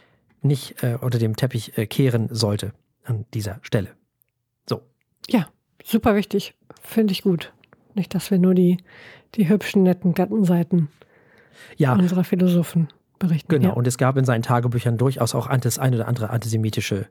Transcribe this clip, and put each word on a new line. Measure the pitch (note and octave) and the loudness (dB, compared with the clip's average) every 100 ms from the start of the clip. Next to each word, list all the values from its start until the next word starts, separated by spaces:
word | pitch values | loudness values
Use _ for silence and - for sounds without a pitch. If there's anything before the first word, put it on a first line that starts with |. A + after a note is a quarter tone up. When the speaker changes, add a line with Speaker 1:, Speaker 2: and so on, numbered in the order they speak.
| _ _ _ _ | _ _ _ _
Speaker 1:
nicht, | C#3 C#3 - - | -2 -2 -4 -6
äh, | B2+ A#2+ | -4 -4
unter | B2 A#2+ | -2 0
dem | A2+ G#2+ | -2 -2
Teppich, | B2+ A#2+ - - | -4 -4 -6 -6
äh, | G#2+ | -4
kehren | - C3+ A#2+ A2 | 0 0 0 -2
sollte | A2+ G#2+ G#2 - - _ _ | -2 0 -2 -6 -12 _ _
an | - A2 - | -6 -6 -6
dieser | A2+ G2 F#2+ | -8 -8 -10
Stelle. | - A#2 F2+ - _ _ _ _ _ _ - | -4 -4 -4 -12 _ _ _ _ _ _ -8
So. | B2+ _ _ _ _ - | -8 _ _ _ _ -2
Speaker 2:
Ja, | A#3+ D3+ _ _ _ | -2 -2 _ _ _
super | - A3+ B3 G#3 | -4 0 2 0
wichtig. | - G3+ - _ _ - | 0 -4 -6 _ _ -20
Finde | - A3+ G#3+ | -6 0 0
ich | F#3 | 0
gut. | G3+ E3+ - _ _ _ _ | 0 -2 -4 _ _ _ _
Nicht, | - F3 | -8 -4
dass | F3+ - | -4 0
wir | F#3+ | 2
nur | F3+ | 4
die, | F#3 F3 F3+ - - - - _ | 4 4 2 -4 -20 -20 -20 _
die | - E3 | -2 2
hübschen, | G#3+ - G3+ | 2 2 2
netten | F#3 F3+ F#3 | 2 2 0
Gattenseiten | E3 F3+ G#3+ F#3 F3 E3+ F3+ D3 _ - _ _ _ _ - - - | 0 0 0 2 2 2 0 0 _ -20 _ _ _ _ -20 -10 -2
Speaker 1:
Ja. | C#3 | 2
Speaker 2:
unserer | D#3 F3+ F3+ | 4 2 2
Philosophen | F3+ F#3 F3+ F3 D#3+ E3+ D#3 _ _ - | 0 2 2 2 2 0 -2 _ _ -4
berichten. | F3+ D#3+ - | -2 -2 0
Speaker 1:
Genau. | D#3 B2 | 2 2
Speaker 2:
Ja. | |
Speaker 1:
Und | A#2+ A#2+ | 2 -2
es | - | 2
gab | C3 C3+ | 2 2
in | |
seinen | C3 A2+ | 2 0
Tagebüchern | G#2+ A#2+ B2 A#2+ A#2+ A#2 | 2 0 2 0 0 0
durchaus | C3 C3 B2 | 0 0 -2
auch | C3 - | -2 -2
an-, | C3+ | 0
das | B2 - | 0 0
ein | C3 | 0
oder | A#2+ A2+ | 0 -2
andere | B2 G#2+ | -2 -2
antisemitische, | A#2 A2 A2+ A2 G#2+ - G2+ - | -4 -2 -2 -2 -4 -4 -6 -6